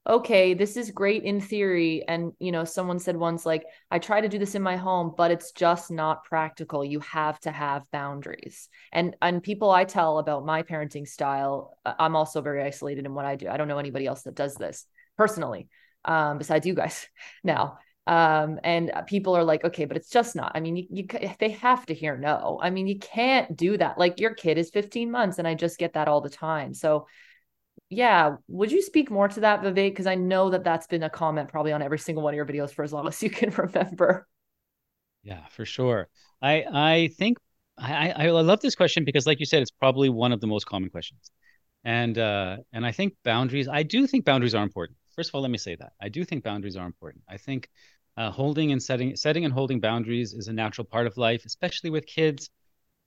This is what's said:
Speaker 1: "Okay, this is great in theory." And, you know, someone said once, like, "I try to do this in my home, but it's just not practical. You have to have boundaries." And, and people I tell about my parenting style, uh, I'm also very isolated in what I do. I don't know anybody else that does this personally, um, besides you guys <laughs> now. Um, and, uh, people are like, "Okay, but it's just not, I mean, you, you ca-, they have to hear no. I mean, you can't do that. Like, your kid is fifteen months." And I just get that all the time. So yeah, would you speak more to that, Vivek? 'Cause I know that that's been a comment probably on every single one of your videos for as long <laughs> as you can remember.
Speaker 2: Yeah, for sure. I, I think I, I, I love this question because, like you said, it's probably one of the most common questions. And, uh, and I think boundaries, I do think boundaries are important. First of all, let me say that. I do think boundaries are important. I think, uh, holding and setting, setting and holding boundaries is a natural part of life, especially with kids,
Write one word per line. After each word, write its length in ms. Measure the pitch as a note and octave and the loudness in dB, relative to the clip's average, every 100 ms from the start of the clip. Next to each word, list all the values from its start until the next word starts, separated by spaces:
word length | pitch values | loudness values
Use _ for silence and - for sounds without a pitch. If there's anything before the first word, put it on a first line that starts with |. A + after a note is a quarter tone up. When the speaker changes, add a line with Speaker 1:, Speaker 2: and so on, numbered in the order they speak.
| - | 2
Speaker 1:
"Okay, 460 | A#3 A#3+ A3+ F#3 | 2 4 6 6
this 240 | F3+ G3+ A#3+ | 4 0 -2
is 120 | G#3+ | -8
great 320 | G3 G3+ G#3+ | -2 0 0
in 180 | G3+ G3+ | -2 -4
theory." 600 | G3 G#3+ G3 F3 E3 D#3+ - | -2 -2 2 2 2 0 -2
And, 240 | E3 E3+ - | -4 -4 -6
you 140 | F3+ | -4
know, 100 | E3+ | -2
someone 340 | E3 - F3+ F3+ | -4 -4 -4 -2
said 200 | F3+ E3+ | -2 -2
once, 280 | E3+ E3+ E3 | -2 -2 0
like, 200 | D#3+ - - - | -2 -4 -16 -4
"I 80 | F3 | -2
try 220 | - G#3+ | 0 0
to 80 | G#3+ | 0
do 100 | G3+ | -2
this 160 | G3 G3+ | -4 -2
in 60 | |
my 160 | F#3+ F3+ | -2 -2
home, 360 | F#3 F3+ E3+ D#3+ | 0 0 0 2
but 140 | E3+ | 2
it's 200 | E3+ - | 2 -4
just 400 | - E3+ E3+ - | 0 2 2 -2
not 320 | D#3+ D#3 D#3 | -2 -2 -2
practical. 640 | - D#3+ D#3 - D#3 D3 C#3+ | -2 -2 -2 -6 -8 -6 -4
You 160 | D3 | -6
have 360 | D3 D#3+ D3+ D3+ | -4 -2 -2 -2
to 100 | D#3+ | -6
have 320 | D3 C#3+ C#3 - | -4 -4 -4 -4
boundaries." 760 | C#3+ C#3+ C#3+ E2 - - - - - - | -8 -6 -8 -10 -14 -16 -20 -20 -20 -6
And, 240 | - F3+ - | -2 0 2
and 220 | F3 F3+ | 2 2
people 260 | G3 G#3 G#3+ | -2 2 6
I 140 | F3+ | 6
tell 340 | F#3+ F#3+ D#3+ D#3 | 6 2 2 2
about 260 | D3+ C#3+ D3 | 0 -2 -2
my 180 | D#3+ | -2
parenting 420 | E3+ D#3 D3+ D3 C#3+ | -2 -6 -6 -8 -12
style, 720 | - C#3+ C#3 C#3 C#3 - - | -4 -2 -2 -2 -4 -8 -10
uh, 120 | - - | -6 0
I'm 160 | D#3+ D#3 | 2 2
also 260 | D#3 D#3 | 0 -2
very 220 | C#3+ C#3+ | -4 -4
isolated 420 | C#3 C#3 C#3+ C#3 C#3 | -4 -6 -8 -8 -8
in 80 | |
what 120 | C#3 C#3 | -6 -6
I 100 | C#3 | -6
do. 140 | F#2 | -6
I 80 | C#3+ | -4
don't 100 | D3+ | -4
know 120 | C#3+ | -4
anybody 260 | C#3+ C3+ C3+ | -6 -6 -6
else 140 | C3+ | -6
that 140 | C3 C3 | -10 -6
does 200 | C#3+ B2+ | -6 -6
this 300 | F2 - - _ _ - | -10 -10 -18 _ _ 2
personally, 500 | G#3+ E3+ C3+ G2 - _ _ _ - | 2 2 -8 -8 -14 _ _ _ 0
um, 320 | D#3+ D3+ D3 | 2 2 -2
besides 280 | D3+ D#3 E3 | 0 0 2
you 80 | |
guys 320 | F#3 - - - - - | -2 -2 -4 -14 -20 -20
<laughs> 180 | - | -6
now. 360 | F3 D3+ C#3+ - _ _ - | 0 0 0 -4 _ _ 2
Um, 520 | E3+ D#3+ D#3 D3+ D#3 | 6 6 6 2 -2
and, 280 | E3+ E3+ E3+ | 0 0 0
uh, 100 | - | -4
people 340 | - G3+ F#3+ F3 | -2 -2 2 4
are 80 | |
like, 200 | E3 D#3 F3 | 4 2 0
"Okay, 200 | F3 D3 | -2 -4
but 120 | D#3 | -6
it's 140 | - | 0
just 240 | A#3+ A#3 E3 | 0 2 -2
not, 160 | - | -4
I 60 | D#3+ | -4
mean, 160 | E3 F3 | -4 -6
you, 100 | F3+ | -6
you 160 | F#3 F#3 | -10 -8
ca-, 280 | A#3 F#3+ - | -6 -6 -2
they 100 | G#3+ | -2
have 380 | G#3+ B3 B3 - | 0 2 2 0
to 80 | D#3 | -6
hear 200 | D3+ C3 | -4 -2
no. 440 | C#3+ D3 - - | 0 0 -2 -2
I 80 | F3+ | -2
mean, 160 | F#3+ F#3+ | -2 -4
you 140 | G3 | -6
can't 580 | - A3 B3 C4 - D#3 | -6 0 2 2 2 0
do 200 | F3 G#3 | 2 2
that. 200 | E3 - | 2 4
Like, 220 | F3 F3 | 2 2
your 160 | A3 G#3+ | -2 0
kid 240 | E3 D#3 | 0 2
is 100 | E3 | 0
fifteen 400 | G#3 G3+ A#3+ A#3 | -2 -4 -4 -4
months." 300 | A#3+ G3+ E3+ | 0 0 0
And 80 | E3 | -2
I 80 | D#3+ | 0
just 240 | E3+ E3 | -2 -2
get 140 | E3+ | -4
that 140 | D#3 D3+ | 0 2
all 140 | D3 | 2
the 80 | C#3+ | 0
time. 460 | - D#3+ D#3 C3 C3 | -8 -4 -4 -6 -2
So 320 | D#3+ D3+ D3+ - - _ _ _ _ _ - | 2 2 0 -20 -20 _ _ _ _ _ -8
yeah, 460 | G3 B3 F3+ D3+ C#3+ - | 0 4 6 4 0 -8
would 240 | F3+ G#3+ | -2 0
you 120 | F4 | 2
speak 260 | - D#4 C4+ | 2 2 2
more 160 | G3+ G3+ | 2 0
to 120 | G#3 | 4
that, 220 | G#3+ G#3 | 2 4
Vivek? 320 | G3 F#3 G3 G3 | 2 2 0 0
'Cause 100 | F#3+ | 0
I 60 | F#3 | 0
know 360 | F#3 F#3+ F#3+ | 2 2 2
that 120 | F#3 | 2
that's 220 | E3+ E3 - | 0 -2 -2
been 140 | E3+ | -4
a 80 | D#3 | -4
comment 400 | - D#3+ D#3 C#3 | -2 -2 -2 -4
probably 220 | D#3 D3+ | -2 0
on 100 | D3+ | 0
every 160 | C#3+ D3+ | -2 -4
single 240 | - D#3 | -4 -2
one 100 | D3+ | -2
of 20 | D3 | -2
your 100 | D3 | -4
videos 260 | C#3+ C#3+ | -4 -6
for 120 | - | -6
as 100 | D3 | -6
long 140 | D3 D3 | -4 -6
<laughs> 40 | |
as 120 | - | -4
you 80 | G#3+ | -4
can 180 | - G#3+ | -2 -2
remember. 760 | - F#3 - F#3 - F3 F#3 - _ _ _ _ _ _ _ _ _ | 0 -2 0 -2 2 4 4 -2 _ _ _ _ _ _ _ _ _
Speaker 2:
Yeah, 220 | G2+ F2+ D2 | -16 -14 -14
for 180 | - A2 | -12 -10
sure. 420 | - B2+ A2 F2 _ _ - | -2 0 0 -4 _ _ -2
I, 200 | C3+ D#3 C#3+ | 2 2 2
I 360 | C#3+ D#3 E3 E3 - | 2 4 4 2 0
think 220 | G#3 A#3+ _ _ _ - | 0 0 _ _ _ -10
I, 340 | B2 C#3+ E3 | -6 -2 -2
I, 140 | - D#3+ | 2 4
I 20 | E3 | 6
love 180 | D#3+ G#3 | 6 6
this 140 | C#4 - | 4 2
question 280 | F3 - C#3 | 2 2 2
because, 200 | C#3+ C3+ | 2 2
like 140 | D3+ | 2
you 80 | C#3+ | 2
said, 160 | D3+ | 2
it's 80 | B2 | 2
probably 380 | - C3 C3 C#3 | 2 2 4 4
one 220 | A2+ B2 | 4 2
of 100 | A2+ | 0
the 60 | A2 | 0
most 180 | G#2 - | -2 -4
common 240 | G2 F#2 | -4 -4
questions. 400 | E2+ - - - _ _ _ _ _ | -8 -14 -16 -20 _ _ _ _ _
And, 340 | A#2+ A#2 A#2 A2+ | -2 0 0 0
uh, 380 | A2 G2+ F#2 G#2 - | 0 0 -2 -6 -10
and 140 | A#2 A#2+ | -6 -6
I 60 | |
think 240 | - G3 - | -2 -4 -2
boundaries, 440 | A#2+ A2+ C3 C#3 C3+ | 0 0 0 -2 -2
I 140 | D3 | -2
do 240 | D#3 A#3 C4+ | 0 2 2
think 180 | C4+ D3 | 2 4
boundaries 280 | C3+ B2 A2 | 4 4 0
are 80 | |
important. 340 | G2+ G2 E2 _ _ - | -2 -4 -10 _ _ -10
First 140 | E3 | -8
of 60 | C#3 | -4
all, 60 | |
let 100 | C3+ | -4
me 60 | A#2 | -4
say 180 | G2 E2+ | -6 -10
that. 180 | A#2+ - | -14 -14
I 80 | G#2 | -10
do 140 | D3 F3 | -8 -6
think 180 | D3 | -6
boundaries 320 | A2 G#2 G2 F#2 | -6 -8 -8 -10
are 100 | F2 | -12
important. 380 | - E2 - - | -12 -16 -18 -20
I 100 | G2 | -16
think, 320 | - C3 - _ _ _ _ - | -10 -10 -10 _ _ _ _ -8
uh, 140 | A2 | -6
holding 400 | F#2+ C#3 D3 D#3 | -2 -2 0 0
and 100 | C3 | 0
setting, 320 | - B2+ B2+ - | 0 -2 -2 -2
setting 260 | D3+ D#3 D#3+ | 0 0 0
and 80 | |
holding 280 | B2+ C3+ B2+ | 0 0 0
boundaries 520 | A2 A#2 A2+ A#2+ A2 | 0 0 -2 -2 -4
is 140 | A2+ G#2 | -8 -8
a 60 | |
natural 320 | A2 A2 - A2 | -4 -4 -6 -4
part 180 | A2+ A#2+ | -2 -2
of 120 | B2 | 0
life, 260 | A2+ A#2 - | 0 0 -4
especially 440 | - F3+ - E3+ | -8 -6 -6 -6
with 160 | D#3 - | -6 -4
kids, 440 | - D#3+ C#3+ - _ _ _ _ _ | 0 0 0 -10 _ _ _ _ _